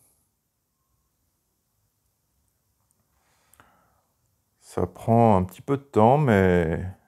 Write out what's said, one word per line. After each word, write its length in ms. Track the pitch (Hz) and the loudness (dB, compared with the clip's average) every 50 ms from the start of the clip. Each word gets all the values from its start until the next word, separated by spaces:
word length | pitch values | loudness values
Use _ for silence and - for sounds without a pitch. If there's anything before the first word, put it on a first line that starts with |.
| _ _ _ _ _ _ _ _ _ _ _ _ _ _ _ _ _ _ _ _ _ _ _ _ _ _ _ _ _ _ _ _ _ _ _ _ _ _ _ _ _ _ _ _ _ _ _ _ _ _ _ _ _ _ _ _ _ _ _ _ _ _ _ _ _ _ _ _ _ _ _ _ _ _ _ _ _ _ _ _ _ _ _ _ _ _ _ _ _ _ _ _ | _ _ _ _ _ _ _ _ _ _ _ _ _ _ _ _ _ _ _ _ _ _ _ _ _ _ _ _ _ _ _ _ _ _ _ _ _ _ _ _ _ _ _ _ _ _ _ _ _ _ _ _ _ _ _ _ _ _ _ _ _ _ _ _ _ _ _ _ _ _ _ _ _ _ _ _ _ _ _ _ _ _ _ _ _ _ _ _ _ _ _ _
Ça 260 | _ - - - 90 | _ -12 -8 -6 -6
prend 500 | - - - - 113 113 117 117 113 104 | -6 -8 -10 -4 0 2 2 2 2 2
un 60 | 92 | 0
petit 180 | 92 92 - - | -2 -6 -10 -18
peu 160 | - - 139 | -8 -8 -8
de 60 | 139 | -8
temps, 340 | - _ - 107 107 117 139 | -8 _ 0 2 2 2 2
mais 680 | 151 151 127 107 98 95 92 90 90 85 78 82 82 90 92 - _ _ | 2 0 2 2 2 2 2 0 0 -2 -2 -4 -8 -8 -12 -16 _ _